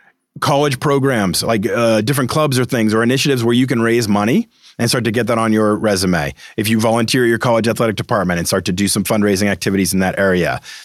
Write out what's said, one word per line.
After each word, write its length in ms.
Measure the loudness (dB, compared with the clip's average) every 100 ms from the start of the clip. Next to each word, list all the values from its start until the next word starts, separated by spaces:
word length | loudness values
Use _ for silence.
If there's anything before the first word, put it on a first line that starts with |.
| _ _ _ -6
college 400 | 0 2 0 0
programs, 640 | 0 2 2 2 0 0
like, 240 | -2 -2 0
uh, 320 | 0 2 2
different 300 | 0 -2 -2
clubs 280 | 0 0 0
or 60 |
things 300 | 0 0 0
or 100 | 2
initiatives 400 | 2 0 0 0
where 100 | 2
you 140 | 2 2
can 140 | 0
raise 260 | 2 2 2
money 400 | 0 2 0 -2 _ -20 -6
and 100 | -2
start 140 | 0
to 80 | 0
get 160 | -2 0
that 100 | 0
on 140 | 2
your 240 | 2 2 2
resume. 580 | 0 0 0 0 -2 -8 -10 -6
If 140 | -2
you 100 | 0
volunteer 460 | 2 0 0 0 2
at 20 |
your 120 | 2
college 280 | 2 0 0
athletic 300 | 0 -2 -2
department 400 | -2 -2 0 -2
and 100 | -2
start 160 | -2 -2
to 60 |
do 160 | -2 -2
some 160 | -2
fundraising 440 | 0 0 2 2 0
activities 440 | -2 -2 0 0
in 80 | 0
that 180 | -2 0
area, 440 | 0 2 0 -4 -10 -20